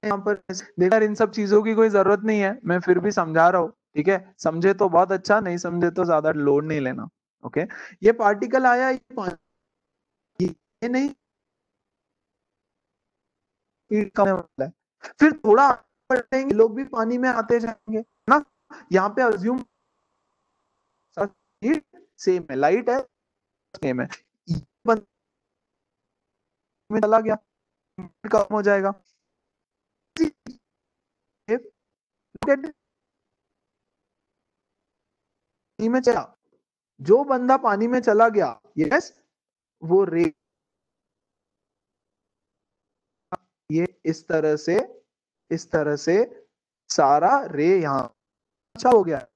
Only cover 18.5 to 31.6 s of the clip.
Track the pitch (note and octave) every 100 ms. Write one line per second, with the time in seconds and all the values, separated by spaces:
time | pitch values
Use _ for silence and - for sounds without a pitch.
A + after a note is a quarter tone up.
18.5 | _ _ - - F#3 G3 G#3 B3+ A3 G3+
19.5 | B3 C4+ _ _ _ _ _ _ _ _
20.5 | _ _ _ _ _ _ - G3+ _ _
21.5 | _ A3 D#4 _ - _ _ - F3+ D#3+
22.5 | C3 C#3+ G3 A#3+ B3 - _ _ _ _
23.5 | _ _ - C#3 B2+ C3 - _ _ -
24.5 | E3+ - _ - A3+ - _ _ _ _
25.5 | _ _ _ _ _ _ _ _ _ _
26.5 | _ _ _ _ G#3+ G#3 A3 A3 G#3+ _
27.5 | _ _ _ _ - F#3 _ G#3+ G#3+ G3+
28.5 | G#3+ G#3 G3+ G3 G3 _ _ _ _ _
29.5 | _ _ _ _ _ _ - D#4 _ -
30.5 | - _ _ _ _ _ _ _ _ -
31.5 | A#3+